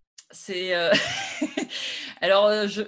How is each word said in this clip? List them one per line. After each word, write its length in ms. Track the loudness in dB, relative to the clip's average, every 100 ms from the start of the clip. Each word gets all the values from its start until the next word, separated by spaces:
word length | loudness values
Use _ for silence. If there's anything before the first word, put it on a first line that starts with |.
| _ -20 _
C'est, 420 | -18 -10 -6 -2
euh, 160 | 0 4
<laughs> 1300 | 2 2 -6 -8 -6 -6 -4 -8 -8 -10 -10 -12 -4
alors, 260 | 4 6 6
euh, 200 | 4 0
je, 140 | -4